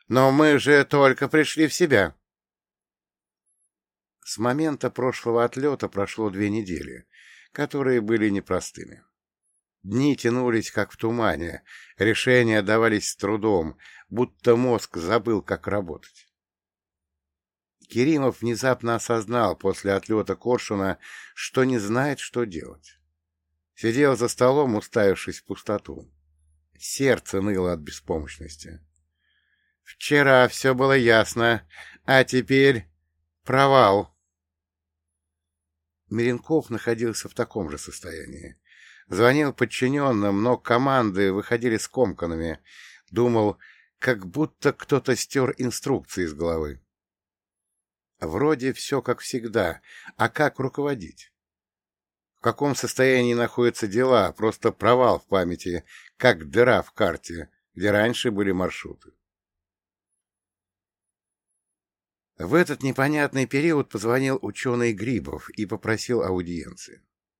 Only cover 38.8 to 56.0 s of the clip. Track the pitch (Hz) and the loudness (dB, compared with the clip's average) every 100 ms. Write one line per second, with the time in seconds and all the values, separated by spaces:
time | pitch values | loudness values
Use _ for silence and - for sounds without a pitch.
38.8 | - - - 90 120 143 143 - 120 - | -20 -20 -8 2 4 4 0 -2 -4 -2
39.8 | 127 143 139 110 101 98 117 120 - 120 | -2 0 0 0 0 0 0 -2 0 0
40.8 | 135 135 110 95 98 95 - 120 120 110 | 2 2 0 0 0 0 -2 -2 0 -2
41.8 | - - 113 82 85 80 82 78 _ - | -4 -2 -2 -2 -6 -6 -6 -8 _ -20
42.8 | - - _ 101 120 113 107 - - _ | -20 -20 _ -2 2 2 0 -2 -14 _
43.8 | _ - 127 113 92 135 156 _ 143 - | _ -8 -2 -2 -4 -6 -6 _ -2 -2
44.8 | - 139 - 120 - 139 127 - 123 - | -2 -2 0 -2 -2 -2 -2 -2 -6 -6
45.8 | 139 120 - - 85 73 82 82 76 64 | -4 -4 -4 -6 -6 -4 -4 -2 -6 -10
46.8 | _ _ _ _ _ _ _ _ _ _ | _ _ _ _ _ _ _ _ _ _
47.8 | _ _ _ - 80 87 147 143 131 123 | _ _ _ -10 -6 -2 0 0 -2 -6
48.8 | - 139 127 120 - 127 113 104 87 - | -4 -6 -4 -6 -4 -8 -4 -2 -2 -4
49.8 | _ - - - 117 - 147 - 131 - | _ -20 -16 -2 -2 0 -2 -2 -8 -4
50.8 | 143 131 85 - - _ _ _ _ _ | -6 -6 -10 -20 -20 _ _ _ _ _
51.8 | _ _ _ _ _ _ 117 - 143 127 | _ _ _ _ _ _ -4 -2 -2 -2
52.8 | 120 - 131 127 123 120 117 - 120 - | -6 0 2 2 2 0 -2 0 0 0
53.8 | 107 101 131 120 92 - 110 - 113 - | -4 0 2 4 2 0 -4 -2 -4 0
54.8 | 104 123 120 87 - 98 87 85 92 87 | 2 4 4 0 0 -2 0 -4 -6 -8
55.8 | - - | -10 -20